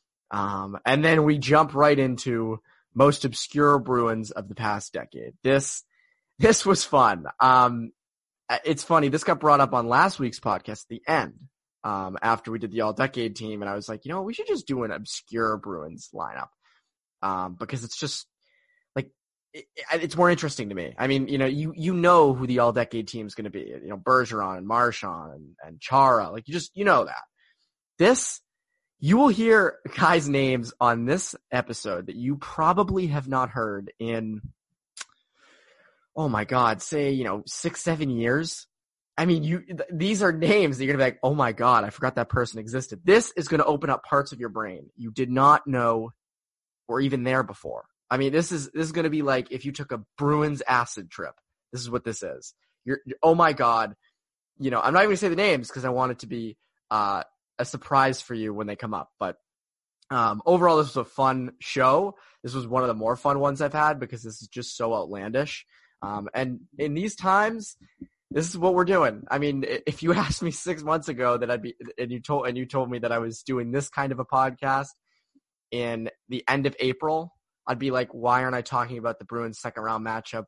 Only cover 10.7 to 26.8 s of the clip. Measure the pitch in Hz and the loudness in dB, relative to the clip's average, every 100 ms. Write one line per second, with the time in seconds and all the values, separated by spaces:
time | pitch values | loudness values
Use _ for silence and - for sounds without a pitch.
10.7 | 107 - 113 - 156 90 - - _ _ | -14 -12 -8 0 2 2 -6 -20 _ _
11.7 | _ 110 98 95 95 110 113 - 113 110 | _ -8 -6 -6 -4 0 0 -2 -8 -6
12.7 | 110 107 107 131 127 113 98 110 107 101 | -4 -2 0 -2 -2 -6 -6 -10 -8 -8
13.7 | 101 101 110 131 180 190 240 440 349 170 | -8 -8 -12 -10 -8 -8 -8 -4 -4 -4
14.7 | 131 113 87 107 - - 113 113 107 101 | -4 -4 -6 -10 -14 -8 -2 -2 -2 -6
15.7 | 87 78 85 - - 69 60 65 _ _ | -10 -10 -14 -16 -10 -10 -10 -14 _ _
16.7 | _ _ _ _ _ 98 92 92 87 - | _ _ _ _ _ -4 -4 -4 -8 -8
17.7 | 131 117 - 147 - - _ _ _ _ | -8 -10 -8 -8 -8 -14 _ _ _ _
18.7 | _ _ 135 135 _ _ _ _ 156 - | _ _ -8 -8 _ _ _ _ -20 -18
19.7 | - 139 165 160 156 175 175 156 - 104 | -14 -4 -4 -2 2 4 4 -2 -6 -8
20.7 | 95 78 62 131 139 131 135 135 143 156 | -6 -8 -4 0 0 0 0 0 -2 -4
21.7 | 165 160 180 170 175 147 127 127 123 120 | -4 -2 2 6 8 8 4 0 2 4
22.7 | 117 117 117 107 120 107 - 104 98 53 | 2 0 -4 -8 -8 -10 -10 -10 -10 -12
23.7 | 62 82 98 101 127 117 110 95 92 98 | -12 -12 -6 2 2 2 -4 -6 -6 -2
24.7 | 117 120 107 98 82 76 71 71 - 78 | 2 2 0 -8 -8 -12 -16 -20 -20 -20
25.7 | 82 - 131 135 117 90 107 113 170 147 | -16 0 4 6 4 0 -8 -8 -8 -8
26.7 | 185 | -2